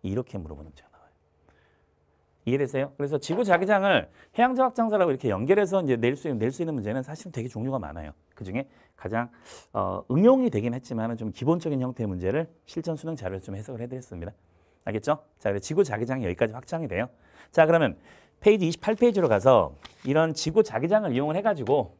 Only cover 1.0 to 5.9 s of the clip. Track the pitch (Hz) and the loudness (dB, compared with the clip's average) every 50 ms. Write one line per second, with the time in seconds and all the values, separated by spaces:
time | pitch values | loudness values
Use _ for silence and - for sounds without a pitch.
1 | _ _ _ _ _ _ _ _ _ _ _ _ _ _ _ _ _ _ _ _ | _ _ _ _ _ _ _ _ _ _ _ _ _ _ _ _ _ _ _ _
2 | _ _ _ _ _ _ _ _ _ 113 123 139 143 127 139 131 135 139 - - | _ _ _ _ _ _ _ _ _ -2 0 0 0 -2 -2 -4 -4 -4 -6 -8
3 | 143 139 151 139 - - 165 202 247 202 180 170 190 190 214 196 190 202 185 120 | -6 -4 -4 -4 -4 -4 -2 -2 4 4 4 4 4 2 2 2 4 4 2 2
4 | 78 - _ _ - _ _ - 240 254 262 247 262 254 247 - 226 226 208 208 | 2 -2 _ _ -20 _ _ 2 2 2 4 2 0 0 0 -2 -2 0 2 2
5 | 180 165 135 131 - 120 98 95 113 143 196 202 208 170 190 190 175 139 | 4 2 2 0 0 0 0 0 4 4 4 4 4 2 0 0 2 2